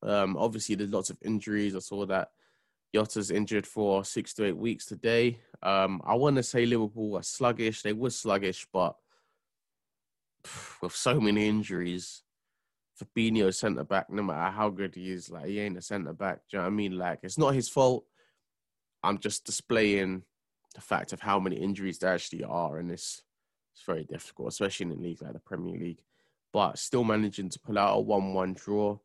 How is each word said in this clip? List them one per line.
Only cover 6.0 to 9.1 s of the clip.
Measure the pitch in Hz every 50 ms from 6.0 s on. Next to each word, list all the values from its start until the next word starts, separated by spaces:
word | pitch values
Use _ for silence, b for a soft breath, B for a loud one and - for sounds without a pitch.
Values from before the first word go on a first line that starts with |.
| -
I | - 107
wanna | 120 135 147 143 135 120
say | - - 127 120
Liverpool | 120 120 117 110 107 107 113 110 107
were | 104 92 85
sluggish. | - - - 135 120 117 107 117 110 110 - -
They | 104 104
were | 107 123 127
sluggish, | 113 - - 110 98 98 98 95 92 - - _ _
but | 95 90 82 - _ _ _